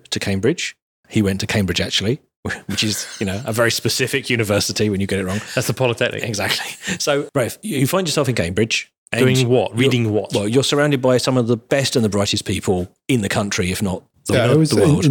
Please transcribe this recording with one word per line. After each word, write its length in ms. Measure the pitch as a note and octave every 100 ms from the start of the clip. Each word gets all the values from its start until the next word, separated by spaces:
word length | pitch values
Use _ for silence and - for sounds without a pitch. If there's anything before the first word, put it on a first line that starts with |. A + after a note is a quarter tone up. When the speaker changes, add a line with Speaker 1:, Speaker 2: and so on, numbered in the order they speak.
| _
Speaker 1:
to 100 | G#2
Cambridge. 560 | - G2 A2 F3 - - _ _ _
He 140 | -
went 180 | G2 F#2+
to 60 | G#2+
Cambridge, 320 | A2 F#2+ F2
actually, 380 | F#2 - F#2 C#3+ _ _
<laughs> 220 | F2 - -
which 160 | G2
is, 220 | G#2+ G2+ - -
you 60 | G2
know, 160 | G2 B2
a 80 |
very 180 | A2 A#2
specific 580 | - - - B2+ C3+ -
university 600 | A#2+ G#2 G2+ - G#2 G#2+
when 100 | G2
you 60 | G2
get 120 | G2
it 60 | F#2
wrong. 160 | G2+ - -
Speaker 2:
That's 120 | B2
the 60 |
Polytechnic. 500 | A#2+ B2+ A2+ A#2+ G#2
Speaker 1:
Exactly. 720 | - G#2 - - - - - F3
So, 280 | - C#3+ C#3+ C#3+
Rafe, 220 | A2 -
you 260 | G#3+ C#3 C3+
find 200 | F#3 F3+
yourself 200 | D3 C3+
in 60 | A#2
Cambridge. 560 | E2+ G2 A2+ - - _ _
And 80 | A2
Speaker 2:
Doing 240 | B2+ C3 A#2+
what? 220 | B2 F#2
Speaker 1:
you're 80 | A2
Speaker 2:
Reading 340 | C3 B2 A2
what? 220 | G#2 F#2+
Speaker 1:
Well, 140 | A2+ G#2
you're 160 | B2
surrounded 360 | B2+ C#3+ D3 C#3
by 160 | C3 B2+
some 200 | C#3 B2+
of 80 | A#2
the 80 | A#2
best 400 | - C#3 C3 C3
and 80 |
the 60 | A2
brightest 340 | G2+ G#2 -
people 460 | - F#2+ - F#2 F2+ _ -
in 140 | B2+
the 80 | G2
country, 420 | B2 G2+ - F2+
if 100 | F#2
not 220 | G2+ F2+ - _ -
the, 80 |
Speaker 3:
Yeah, 180 | C3 A#2
it 60 | D3
was 140 | D#3+
Speaker 1:
the 60 | G#2+
world. 220 | D3 D#3+
Speaker 3:
in-, 40 | E3